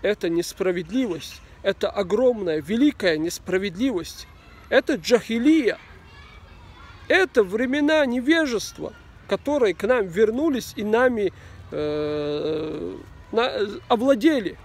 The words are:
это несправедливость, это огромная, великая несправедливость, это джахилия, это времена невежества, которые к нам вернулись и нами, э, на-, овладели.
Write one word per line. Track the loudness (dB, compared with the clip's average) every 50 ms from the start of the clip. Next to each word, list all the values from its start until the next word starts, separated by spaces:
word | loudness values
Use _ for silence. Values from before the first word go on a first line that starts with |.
| 0
это | -2 -2 -2 -2 -2
несправедливость, | -2 -2 -2 -4 -6 -4 -2 -2 -2 -2 -4 -4 -2 -2 -2 -2 -4 -8 -10 -14 -18 -20 -20 -20 -20 -6 -4
это | -4 -2 0 -2 -4
огромная, | -2 -2 -2 -2 0 2 2 2 2 2 -2 -2 -2 -4
великая | -2 -2 0 2 2 2 2 2 0 0 0 2
несправедливость, | -2 -4 -6 -8 -8 -2 -2 -2 -2 -2 -4 -2 -2 -2 -2 -2 -6 -8 -14 -18 -20 -20 -20 -20 -20 -20 -20 -20 -8 2
это | 2 2 2 2 -2
джахилия, | -4 0 2 2 2 2 0 -4 2 4 4 4 6 4 2 -2 -2 -10 -20 -20 -20 -20 -20 -20 -20 -20 -20 -20 -20 -20 -20 -20 -20 -20 -20 -20 -20 -20 -20 -20 -20 -4 0
это | 2 2 2 2 2 2 2
времена | 2 0 -2 -2 0 0 0 2 2 4 4 2
невежества, | 2 0 -2 2 2 2 2 2 0 -2 -4 -6 -8 -12 -12 -12 -12 -12 -14 -20 -20 -20 -20 -6 -4
которые | -4 -4 -2 0 0 2 2 2 0
к | 0 0 0
нам | 2 2 0
вернулись | -2 2 2 2 2 2 0 0 0 0 -2 -4 -8 -10
и | -6 -4
нами, | 0 2 4 4 2 2 2 -2 -2 -4 -6 -20 -20 -20 -20 -18 -10
э, | -8 -6 -4 -4 -4 -4 -4 -4 -4 -4 -4 -4 -4 -4 -4 -4 -4 -4 -4 -6 -8 -8 -8 -10 -10 -12 -16 -18 -20 -20 -16 -4
на-, | 0 0 0 0 0 -2 -4 -4 -6 -12 -2 0
овладели. | 0 2 4 2 2 4 4 2 2 2 -2 -4 -10 -10 -18